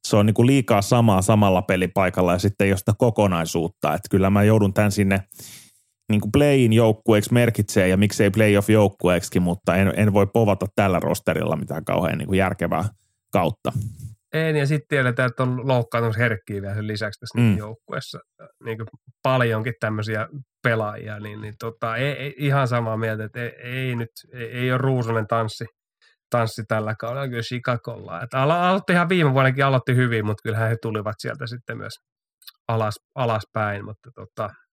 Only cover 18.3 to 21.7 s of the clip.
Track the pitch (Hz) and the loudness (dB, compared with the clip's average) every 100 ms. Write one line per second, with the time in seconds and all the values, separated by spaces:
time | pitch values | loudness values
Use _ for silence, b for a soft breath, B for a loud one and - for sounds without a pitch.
18.3 | _ - _ 113 113 110 - _ _ 131 | _ -20 _ -12 -10 -12 -16 _ _ -2
19.3 | 131 120 110 117 - 110 107 107 107 110 | 2 0 0 -4 -6 -6 -6 -6 -6 -8
20.3 | 147 - _ 123 113 107 104 107 104 104 | -12 -18 _ -2 -2 -4 -8 -14 -14 -14
21.3 | 107 107 107 117 | -14 -14 -12 -12